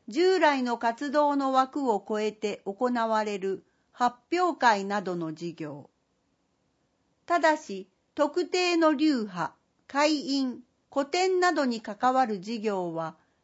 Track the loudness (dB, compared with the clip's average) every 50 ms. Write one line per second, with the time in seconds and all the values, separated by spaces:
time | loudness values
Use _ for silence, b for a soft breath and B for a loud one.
0 | _ -6 -2 2 2 4 4 4 4 4 4 2 0 -2 -2 -2 -2 -2 -2 -2
1 | -4 -2 0 2 2 2 2 0 0 2 2 2 2 2 -2 -2 0 0 0 0
2 | -2 -4 -4 -2 -2 -4 -4 -4 -6 -6 -6 -6 -8 -10 -6 -2 -2 -2 0 0
3 | 0 0 0 0 0 -2 -4 -6 -4 -6 -6 -6 -10 _ _ _ _ _ _ -2
4 | -2 -2 -2 -4 _ _ -2 0 0 0 0 2 2 4 4 2 0 -2 -4 -4
5 | -4 -4 -4 -4 -6 -6 -8 -8 -10 -10 -10 -10 -10 -10 -12 -12 -16 _ _ _
6 | _ _ _ _ _ _ _ _ _ _ _ _ _ _ _ _ _ _ _ _
7 | _ _ _ _ _ -2 0 2 4 2 2 2 -2 -8 -12 -12 -12 -14 _ _
8 | _ _ _ -2 -2 0 0 -2 -2 0 0 0 2 2 4 4 4 4 4 4
9 | 2 2 2 2 -2 -4 -6 -6 -6 -6 -8 _ _ _ _ _ _ -6 -2 0
10 | 2 2 2 0 -2 -2 -2 -2 -2 -2 -4 -8 -14 _ _ _ _ _ -4 -4
11 | -2 0 0 0 2 2 2 2 2 2 2 2 0 0 -2 -4 -6 -10 -6 0
12 | 0 2 4 2 2 0 -2 -4 -6 -6 -6 -4 -4 -2 -2 -2 -2 -4 -4 -6
13 | -6 -8 -10 b b b b b